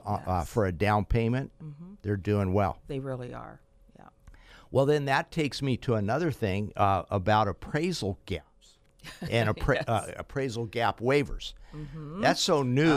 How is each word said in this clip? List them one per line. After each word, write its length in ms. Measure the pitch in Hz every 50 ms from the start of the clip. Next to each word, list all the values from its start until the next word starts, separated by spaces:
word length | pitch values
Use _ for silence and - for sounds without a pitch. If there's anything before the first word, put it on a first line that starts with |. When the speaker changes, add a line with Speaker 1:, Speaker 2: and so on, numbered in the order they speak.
| -
Speaker 1:
uh, 40 | 101 104
uh, 60 | 92 - -
Speaker 2:
Yes. 220 | 92 90 80 -
Speaker 1:
for 160 | - 120 104 95
a 40 |
down 340 | 90 80 101 101 104 104 101
payment, 460 | - - 120 113 113 120 131 139 - - - 160
Speaker 2:
Mm-hmm. 300 | 156 147 143 170 180 202 208 -
Speaker 1:
they're 120 | 104 104 98
doing 360 | 85 101 104 101 98 92 92
well. 240 | 104 101 92 - - - -
Speaker 2:
They 120 | 147 135
really 340 | 135 135 131 127 123 123 120
are. 260 | 117 117 107 110 - _ _ _ _ - _ - -
Yeah. 120 | 50 - _ _ - - - - - - - - - -
Speaker 1:
Well, 160 | - 123 139
then 200 | 135 147 151 143
that 260 | 139 135 147 170 -
takes 300 | - 170 151 139 - - 143
me 140 | 135 123 107
to 180 | - - 117
another 340 | 107 104 98 117 147 180 165
thing, 440 | 120 - - 101 92 98 107 95 -
uh, 280 | - 104 98 98 92 - -
about 380 | - 101 90 107 107 107 110 101
appraisal 720 | 92 - - - - 151 160 185 175 - - 98 98 - - -
gaps 160 | 92 78 - _ _ _ _ - - _ _ _ _ _ - - - - - 160
and 160 | - 117 113 107
appra- 260 | 107 - - - 135
Speaker 2:
<laughs> 120 | - - -
Yes. 0 |
Speaker 1:
uh, 240 | 117 104 - - - -
appraisal 480 | 87 - - 139 135 135 107 117 117
gap 340 | 107 - 120 117 107 98 -
waivers. 540 | 107 123 135 147 139 - - - - - - - - - -
Speaker 2:
Mm-hmm. 460 | 151 151 139 139 160 151 143 156 190
Speaker 1:
That's 200 | 226 151 180 -
so 220 | - - 175 147 135
new 280 | 123 123 135 156 165 151